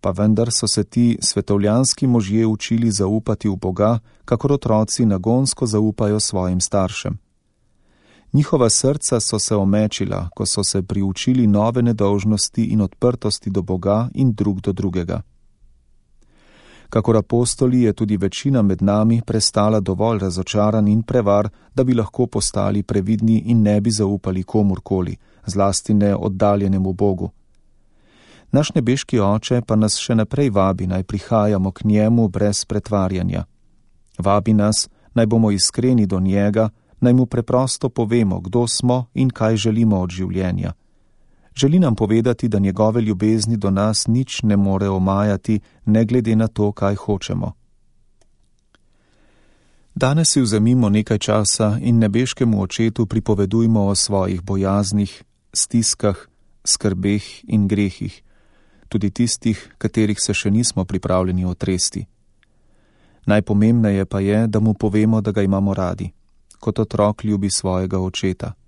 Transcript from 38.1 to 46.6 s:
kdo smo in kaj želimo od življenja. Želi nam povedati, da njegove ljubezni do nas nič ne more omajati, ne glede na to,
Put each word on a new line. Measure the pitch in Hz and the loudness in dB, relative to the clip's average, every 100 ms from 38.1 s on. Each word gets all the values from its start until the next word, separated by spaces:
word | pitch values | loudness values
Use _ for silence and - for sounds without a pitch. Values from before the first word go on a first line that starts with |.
| 120 104 90 | 2 0 -2
kdo | 90 120 117 | -2 -2 -2
smo | - 123 123 123 | -2 0 -2 -2
in | - 131 | -2 -2
kaj | - 110 110 | 0 0 0
želimo | 110 110 113 101 | 0 2 2 2
od | 90 | -2
življenja. | 87 92 92 92 90 87 - _ _ _ _ _ _ _ - | -4 -6 -4 -4 -4 -6 -10 _ _ _ _ _ _ _ -2
Želi | 135 175 | 2 4
nam | 165 107 | 2 2
povedati, | 107 113 117 123 120 | 2 2 2 0 -2
da | 104 | 0
njegove | 98 95 110 117 | 0 2 2 2
ljubezni | 107 95 107 110 107 113 | 0 0 0 0 0 -2
do | 101 | 0
nas | 98 104 107 - | 0 0 -2 -2
nič | 117 131 - | -2 -2 -2
ne | 110 101 | 0 2
more | 98 95 101 | 2 0 0
omajati, | 95 92 98 104 95 - 107 - _ - | 0 0 0 0 -2 -2 -4 -4 _ 0
ne | 107 113 | 2 2
glede | 123 110 110 | 0 2 0
na | 110 | 0
to, | - | 0